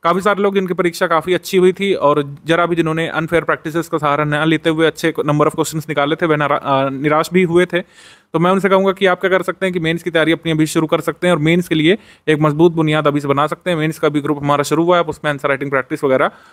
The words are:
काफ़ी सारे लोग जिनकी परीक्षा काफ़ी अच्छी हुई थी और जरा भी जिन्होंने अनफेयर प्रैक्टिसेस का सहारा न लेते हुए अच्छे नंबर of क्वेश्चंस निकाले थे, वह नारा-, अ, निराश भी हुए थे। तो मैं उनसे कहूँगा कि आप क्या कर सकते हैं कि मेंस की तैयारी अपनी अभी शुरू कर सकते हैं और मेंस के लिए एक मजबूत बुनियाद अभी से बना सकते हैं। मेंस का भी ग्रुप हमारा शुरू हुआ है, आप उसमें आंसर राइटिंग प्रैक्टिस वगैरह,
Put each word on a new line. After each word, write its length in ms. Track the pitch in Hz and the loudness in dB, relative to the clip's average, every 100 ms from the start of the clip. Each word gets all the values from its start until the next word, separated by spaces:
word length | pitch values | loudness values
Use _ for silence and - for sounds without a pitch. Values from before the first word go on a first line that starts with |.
काफ़ी 180 | 165 180 | 0 0
सारे 220 | 190 196 | 0 0
लोग 100 | 202 | 0
जिनकी 200 | 196 190 | 0 -2
परीक्षा 340 | 175 180 170 180 | -2 -2 -2 0
काफ़ी 260 | 165 156 | 0 0
अच्छी 240 | 180 - 190 | -4 0 2
हुई 160 | 180 | 2
थी 200 | 180 196 | 2 -2
और 420 | 180 143 147 143 143 151 | 2 2 2 -2 -10 -2
जरा 200 | 165 170 | 0 0
भी 100 | 170 | 0
जिन्होंने 320 | 160 160 165 | -2 -2 -4
अनफेयर 360 | 151 160 170 | -4 0 -2
प्रैक्टिसेस 440 | 156 151 165 156 160 | 0 -4 -4 -6 -4
का 100 | 160 | 0
सहारा 260 | 147 143 | 0 2
न 240 | 151 147 160 | 0 0 0
लेते 220 | 160 165 | 0 0
हुए 180 | 160 160 | 2 0
अच्छे 260 | - 165 156 147 | 0 -4 -2 -2
नंबर 220 | 147 147 | 2 2
of 80 | 151 | 0
क्वेश्चंस 340 | 151 160 151 | -4 -4 -4
निकाले 260 | 147 143 156 | -2 -2 0
थे, 100 | 170 | 0
वह 100 | 151 | 0
नारा-, 280 | 143 143 | 0 -2
अ, 260 | - 135 135 | 0 0 0
निराश 400 | 135 147 151 160 | -2 0 0 0
भी 100 | 175 | 0
हुए 220 | 180 170 180 | 2 2 2
थे। 140 | 175 - - - - _ | -2 -6 -18 -20 -20 _
तो 60 | 160 | -2
मैं 120 | 175 | 2
उनसे 180 | 190 190 | 2 2
कहूँगा 220 | 190 196 | 2 2
कि 140 | 185 190 | 0 0
आप 140 | 180 | 0
क्या 100 | 190 | 0
कर 120 | 185 | 0
सकते 240 | 175 180 190 | -2 -4 -4
हैं 80 | |
कि 60 | 180 | -2
मेंस 240 | 160 165 | -2 -4
की 80 | 170 | -2
तैयारी 200 | 165 151 | 0 0
अपनी 200 | 160 165 | 0 -2
अभी 140 | 156 156 | 0 0
शुरू 220 | 170 156 | 0 0
कर 140 | 165 | -2
सकते 260 | 156 147 180 | -2 -2 0
हैं 60 | |
और 60 | 170 | 2
मेंस 280 | 151 175 180 | 2 0 0
के 80 | 160 | 0
लिए 220 | 151 190 - - - | 2 0 -4 -12 -2
एक 120 | 151 | 2
मजबूत 320 | 151 147 175 | 2 4 2
बुनियाद 360 | 160 156 151 151 | 4 0 2 0
अभी 120 | 147 | 0
से 80 | 143 | -2
बना 200 | 139 151 | -2 -2
सकते 220 | 170 - | -4 -4
हैं। 80 | 170 | -2
मेंस 220 | 156 156 | -2 0
का 100 | 156 | -2
भी 120 | 147 | 0
ग्रुप 180 | 143 147 | -2 -2
हमारा 240 | 143 143 | 0 0
शुरू 200 | 143 151 | 0 0
हुआ 120 | 170 175 | 2 2
है, 40 | |
आप 100 | 165 | 0
उसमें 220 | 147 151 | -4 -6
आंसर 160 | 143 143 | -4 -2
राइटिंग 240 | 135 139 | -2 -2
प्रैक्टिस 320 | 135 127 147 | -2 -2 -2
वगैरह, 220 | 143 131 160 - - | 0 2 0 -4 -20